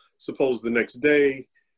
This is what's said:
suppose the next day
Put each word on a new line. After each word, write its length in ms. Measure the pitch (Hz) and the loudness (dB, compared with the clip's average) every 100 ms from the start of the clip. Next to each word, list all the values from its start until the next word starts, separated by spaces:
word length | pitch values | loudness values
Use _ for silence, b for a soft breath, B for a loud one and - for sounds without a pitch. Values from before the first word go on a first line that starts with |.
| _ - | _ -12
suppose 440 | - - 135 117 | -10 -2 0 0
the 80 | 113 | -2
next 260 | 117 110 123 | -2 -2 -2
day 520 | 147 147 143 135 - _ _ | 2 4 2 0 -12 _ _